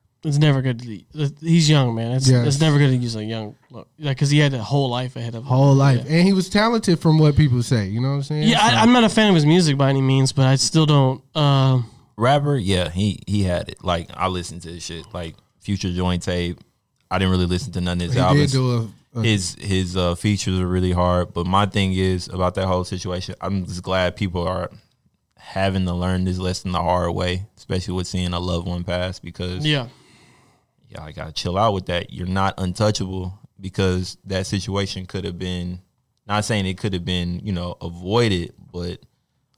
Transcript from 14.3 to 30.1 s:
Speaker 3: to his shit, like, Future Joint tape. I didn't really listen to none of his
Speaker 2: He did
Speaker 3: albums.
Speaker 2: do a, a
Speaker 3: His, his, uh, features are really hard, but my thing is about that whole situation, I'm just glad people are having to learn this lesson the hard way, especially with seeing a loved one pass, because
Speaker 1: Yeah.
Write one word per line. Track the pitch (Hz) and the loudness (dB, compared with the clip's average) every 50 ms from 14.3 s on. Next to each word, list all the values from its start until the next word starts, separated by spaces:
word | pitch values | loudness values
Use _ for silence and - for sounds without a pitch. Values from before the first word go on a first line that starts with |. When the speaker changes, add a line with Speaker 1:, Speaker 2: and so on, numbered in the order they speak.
| 92 90 85 - 82 87 | -4 -4 -8 -10 -12 -14
Speaker 3:
to | 82 82 | -14 -14
his | 85 85 - | -14 -14 -12
shit, | - 85 80 76 - | -12 -12 -12 -12 -12
like, | - 90 85 80 73 _ _ _ _ _ | -12 -10 -10 -10 -12 _ _ _ _ _
Future | - - 101 - - 92 | -8 -6 -6 -4 -4 -4
Joint | 87 90 90 90 90 85 | -2 -2 0 0 -2 -2
tape. | - - 90 87 87 87 87 - - _ _ _ _ _ _ _ _ - | -2 -4 -4 -2 -4 -4 -6 -10 -16 _ _ _ _ _ _ _ _ -6
I | 92 92 | -2 0
didn't | 95 92 | 2 2
really | 92 90 90 | 2 2 2
listen | 85 90 87 - - | 0 -2 -2 -4 -6
to | 87 92 | -6 -4
none | 87 87 87 87 | -4 -4 -4 -4
of | 87 | -4
his | 87 123 | -2 0
Speaker 2:
He | - | 2
did | 90 | 2
Speaker 3:
albums. | 90 - - 143 135 | 4 4 4 4 2
Speaker 2:
do | 135 131 131 123 120 117 113 101 - _ _ _ - | 2 0 0 0 -2 -2 -4 -6 -10 _ _ _ -6
a, | 117 | -2
a | |
Speaker 3:
His, | 110 113 107 98 87 - - - | 0 2 2 0 -2 -6 -10 -8
his, | - 98 95 95 92 87 90 | -4 -2 0 0 0 -2 -2
uh, | 92 87 87 87 | 0 0 0 0
features | - - 107 104 95 - 98 92 92 | 0 0 0 0 0 0 -2 -2 0
are | 90 90 | 0 0
really | 90 90 92 90 | 0 0 0 0
hard, | 87 90 90 90 90 90 87 - - | 2 2 2 2 2 0 0 -2 -4
but | 87 85 | -4 -2
my | 90 92 98 104 | 2 2 2 2
thing | 95 - 101 98 95 | 2 0 0 0 0
is | 92 95 95 92 92 87 - - | 0 0 0 0 0 -2 -4 -6
about | - 92 90 90 - | -4 -2 -2 -2 -2
that | 98 95 | -2 -2
whole | 92 92 92 90 | 0 -2 -2 -2
situation, | - 101 90 - 90 90 92 92 - 90 - | -4 -8 -8 -6 -6 -8 -8 -8 -10 -12 -10
I'm | - 95 98 95 90 | -8 -6 -4 -4 -6
just | 92 87 87 | -6 -10 -10
glad | 87 95 92 92 90 87 - | -6 -4 -2 0 0 -2 -2
people | - 101 92 87 87 85 | -4 -6 -4 -4 -4 -4
are | 90 92 90 92 - - - _ _ _ _ _ _ _ _ _ _ _ | -4 -4 -6 -6 -10 -12 -18 _ _ _ _ _ _ _ _ _ _ _
having | _ - - - 95 95 98 95 95 92 | _ -18 -8 -4 -2 0 0 0 0 0
to | 87 | -2
learn | 87 87 90 92 92 90 92 | -2 -2 -2 0 0 0 0
this | 92 92 92 | -2 -2 -2
lesson | 92 90 90 - - 92 | -4 -4 -6 -6 -6 -6
the | 90 82 | -4 -2
hard | 85 85 90 90 87 85 90 | 0 0 0 0 0 -2 -2
way, | 92 90 90 90 92 101 - _ - | -2 -2 -2 -4 -4 -6 -10 _ -18
especially | - - 95 90 90 95 90 | -8 -6 -6 -4 -4 -4 -4
with | 92 87 | -4 -4
seeing | - - 92 90 87 | -4 -4 -4 -4 -4
a | 87 87 | -4 -4
loved | 90 90 87 87 85 | -4 -4 -4 -4 -4
one | 92 87 87 87 | -4 -6 -6 -6
pass, | 90 90 90 90 95 95 - | -4 -4 -4 -4 -6 -8 -10
because | - 85 - - 90 87 90 90 147 | -14 -14 -12 -10 -8 -8 -6 -4 -2
Speaker 1:
Yeah. | 151 147 135 120 127 - _ _ _ | -2 -2 -2 -4 -8 -14 _ _ _